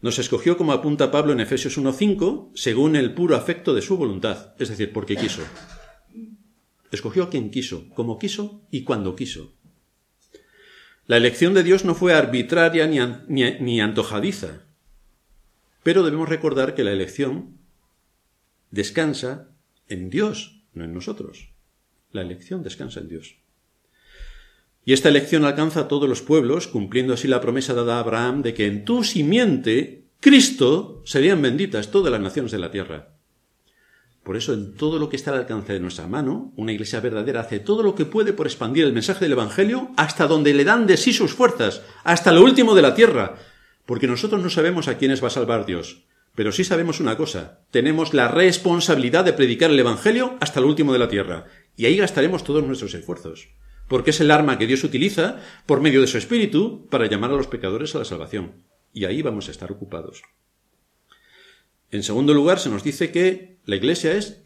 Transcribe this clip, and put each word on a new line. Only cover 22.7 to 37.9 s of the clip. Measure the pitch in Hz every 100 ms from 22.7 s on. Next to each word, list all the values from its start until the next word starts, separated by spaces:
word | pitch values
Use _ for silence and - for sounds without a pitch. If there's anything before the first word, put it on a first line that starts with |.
| - - -
en | 82
Dios. | 82 - _ _ _ _ _ _ _ _ - - - - _ _ _ -
Y |
esta | 131 160
elección | 143 143 160 147
alcanza | 143 156 160
a | 143
todos | 143 139
los | 120
pueblos, | - 156 120 160 170
cumpliendo | 117 98 117 127
así | 120 135
la | 127
promesa | 120 127 131
dada | 120 120 120
a |
Abraham | 117 113 123 139
de | 120
que | 113 104
en | 104 104
tu | 240
simiente, | 220 - 147 220 233 143 117 117 - - _ _
Cristo, | 277 277 269 - 127 160 208 - -
serían | 139 156 190
benditas | 139 139 196 110 104
todas | 196 175
las | 113
naciones | 95 147 120
de | 107
la | 85
tierra. | 98 87 78 - _ _ _ _ _ _ _ _ _ _ _ -
Por | 98
eso, | 131
en | 113 98
todo | 95 151 160
lo | 151
que | 135
está | 139
al | 135
alcance | 120 110 101
de | 98
nuestra | 90 87 82
mano, | 123 135 190 262 -
una | 110
iglesia | 104 104 117
verdadera | 120 110 113 120
hace | 113 104
todo | 101 214
lo | 214